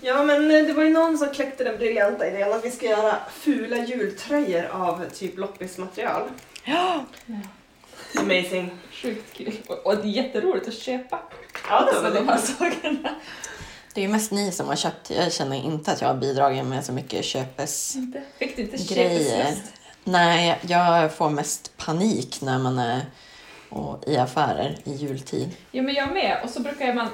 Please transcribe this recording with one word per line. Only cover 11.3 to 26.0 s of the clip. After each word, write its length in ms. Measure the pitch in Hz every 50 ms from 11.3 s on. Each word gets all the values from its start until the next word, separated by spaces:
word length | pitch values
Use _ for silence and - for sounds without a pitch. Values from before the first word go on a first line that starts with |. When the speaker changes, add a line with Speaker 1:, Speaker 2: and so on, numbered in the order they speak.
| - - - - - - - -
Speaker 1:
Ja, 100 | 202 233 311 - -
det 60 | -
var 60 | - 175
Speaker 3:
Alltså, 160 | - 202 -
de 40 | 269
här 80 | -
Speaker 1:
det. 60 | - - - 269 - 349 349 -
Speaker 3:
sakerna. 420 | - - 302 294 - - 320 302 - - - - - - - - - - - - - - - -
Speaker 2:
Det 80 | -
är 40 | 196
ju 60 | 190
mest 200 | 214 214 214 -
ni 200 | 196 202 202 196
som 160 | 175 - 143 139
har 80 | 139
köpt. 340 | 143 - 165 156 - - -
Jag 240 | - 95 175 - -
känner 220 | - 156 135 135
inte 360 | 139 - 151 160 156 156 -
att 100 | 175 -
jag 60 | - 127
har 80 | 135
bidragit 500 | 131 131 135 135 131 139 139 131 131 135
med 200 | 127 127 131 139
så 60 | - 127
mycket 320 | 127 135 - - 92 -
köpes- 680 | - - 135 131 131 - - 139 - - - - - - 269
Speaker 3:
Inte. 240 | 254 247 - 277 277 - - -
Fick 180 | 277 269 -
du 60 | -
inte 160 | 226 196 - 269 190 - 196
Speaker 2:
grejer. 440 | 247 214 180 175 165 151 139 113 98 117
Speaker 3:
köpeslust? 300 | 139 156 196 - - - - - - - - -
Speaker 2:
Nej, 560 | - 180 175 175 170 170 170 170 170 165 -
jag 520 | - 175 175 175 175 175 170 170 160 156 156
får 140 | - 170 151
mest 480 | 151 147 151 147 - - - - _ _
panik 640 | - - 160 165 190 220 202 - 127 127 - -
när 180 | - 135 131 127
man 200 | 131 127 127 127
är 220 | 123 113 120 127 127 131 - - - - - - - - - - - -
och, 340 | - - 147 147 - - - -
i 100 | 151 131
affärer 600 | 123 123 - - - 131 - - 95 143 156 - -
i 80 | - 143
jultid. 580 | 135 147 143 135 131 131 - - 156 - 170 175 - - -
Speaker 3:
Ja, 100 | - 254
men 140 | 262 269 277
jag 180 | 285